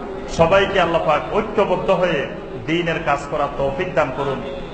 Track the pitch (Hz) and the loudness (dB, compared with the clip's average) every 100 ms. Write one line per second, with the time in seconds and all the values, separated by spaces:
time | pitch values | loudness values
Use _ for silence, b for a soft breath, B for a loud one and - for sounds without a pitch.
0 | - - - - 165 196 196 196 170 165 | -8 -8 -6 2 4 6 4 2 2 2
1 | - 147 - 196 214 - 196 180 - 180 | 2 0 0 -2 0 0 2 2 2 2
2 | 180 151 120 - - 127 117 165 170 156 | 2 0 -2 -6 -10 -8 -2 -2 0 -2
3 | 151 143 - 151 139 - 139 135 180 165 | 0 -2 -2 -2 -2 0 -2 0 -2 0
4 | 143 131 139 131 - - - | 0 0 -2 -2 -6 -8 -10